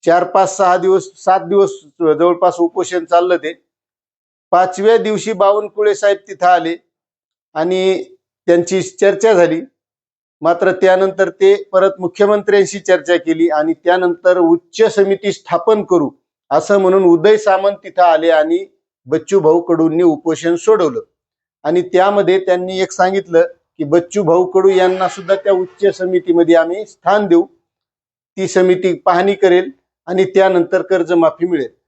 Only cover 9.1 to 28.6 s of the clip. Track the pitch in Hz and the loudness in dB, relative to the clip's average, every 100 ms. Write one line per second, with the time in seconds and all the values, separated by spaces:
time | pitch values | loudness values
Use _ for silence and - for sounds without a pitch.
9.1 | 202 226 202 170 160 262 _ _ _ _ | 2 2 2 2 0 -8 _ _ _ _
10.1 | _ _ _ 156 170 190 185 190 185 190 | _ _ _ -4 0 -2 0 2 2 0
11.1 | 185 185 175 196 202 202 190 190 190 180 | -2 -4 0 2 2 0 0 0 -2 -10
12.1 | - 202 208 208 202 190 202 - 180 151 | -2 0 0 0 -2 -2 -6 -2 -2 0
13.1 | 175 170 160 165 151 156 165 175 180 180 | -2 -2 -2 0 0 -2 -4 -2 0 0
14.1 | 175 180 175 170 170 _ - 220 - 196 | -2 0 2 2 0 _ 0 0 2 0
15.1 | 196 202 190 - 170 - 214 - 180 139 | 0 -4 -8 -6 -4 0 -2 0 0 -2
16.1 | _ _ _ _ 143 156 202 190 190 185 | _ _ _ _ -4 0 0 2 2 4
17.1 | 170 185 214 214 190 196 202 190 180 180 | 4 4 2 2 0 -2 -6 -12 0 2
18.1 | 160 165 160 156 170 190 _ _ _ 127 | 2 2 2 0 -2 -6 _ _ _ -6
19.1 | 156 160 196 156 170 170 165 160 160 180 | -6 0 0 2 0 0 -2 0 2 0
20.1 | 151 165 156 165 170 - 220 165 120 - | 0 -4 -6 -4 -4 0 0 0 -4 -12
21.1 | _ _ _ _ _ 147 175 180 180 190 | _ _ _ _ _ -4 -4 -2 0 0
22.1 | 202 185 190 190 180 180 185 190 - 185 | 0 0 0 0 -4 -4 -6 -6 -2 -2
23.1 | 196 180 165 170 - _ _ 151 170 175 | -2 -2 0 0 -4 _ _ -2 -2 -2
24.1 | 202 175 170 180 190 190 185 185 185 185 | -4 0 0 2 2 2 2 0 0 -4
25.1 | - 175 196 202 185 185 _ 202 - 185 | -6 -4 -4 0 -2 -2 _ -4 -2 -4
26.1 | 180 180 170 165 165 165 185 214 _ 170 | -4 0 0 2 2 0 -6 -12 _ -2
27.1 | 208 202 170 180 _ _ _ _ _ _ | 0 2 0 0 _ _ _ _ _ _
28.1 | _ _ - 185 190 | _ _ -10 -4 0